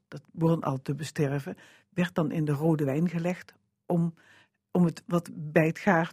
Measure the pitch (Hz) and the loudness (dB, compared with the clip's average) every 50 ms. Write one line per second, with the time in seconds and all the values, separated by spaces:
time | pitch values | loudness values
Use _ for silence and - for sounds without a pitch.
0 | _ _ - 147 - _ - 175 160 165 165 165 - 147 135 131 - - 143 139 | _ _ -16 -16 -16 _ -6 0 2 2 2 2 0 -2 -4 -4 -4 -6 -6 -6
1 | 156 135 - - 151 135 139 143 143 180 190 - - - - _ _ _ _ - | -8 -8 -4 -2 -2 0 0 -2 -4 -6 -10 -14 -16 -20 -20 _ _ _ _ -2
2 | 180 170 - - 165 151 - 170 156 147 147 139 151 165 165 147 151 135 131 151 | -2 -2 0 -2 -2 0 0 -2 -2 0 0 0 2 2 2 2 2 0 0 0
3 | 170 180 160 170 165 175 180 - - - - _ _ _ _ _ _ - 180 170 | 0 0 -2 -2 -2 -4 -4 -4 -8 -16 -20 _ _ _ _ _ _ -2 0 0
4 | 170 170 165 _ _ _ - - _ _ _ _ _ _ - 180 175 165 151 - | 0 0 -2 _ _ _ -20 -20 _ _ _ _ _ _ 2 2 4 2 2 -2
5 | - - 175 175 170 - - 180 156 151 151 175 156 160 165 - - 208 190 165 | -4 -2 -2 -2 -2 -4 -8 -12 -8 0 2 2 4 2 0 0 2 4 4 4
6 | 165 165 | 2 0